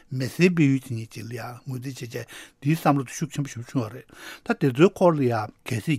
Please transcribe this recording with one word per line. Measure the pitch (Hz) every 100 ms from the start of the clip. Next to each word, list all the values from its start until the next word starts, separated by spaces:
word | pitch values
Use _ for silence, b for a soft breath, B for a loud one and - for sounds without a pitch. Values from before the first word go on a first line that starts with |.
| B
메시비 | 131 127 - 180 170
유진이 | 143 135 - 117 110
질이야. | 113 110 120 113 120
무디 | - 127 135
제제, | 127 120 120 117 B B B
디 | 139
삼로 | 160 160 139
슉 | 127 - 156
첨부 | - 139
슉 | 113 120
첨부 | 135 107
거래. | 127 - B B B
다 | -
대도 | 233 143 120 190
콜리아, | - 180 151 127 113 104 -
계속 | - 117 165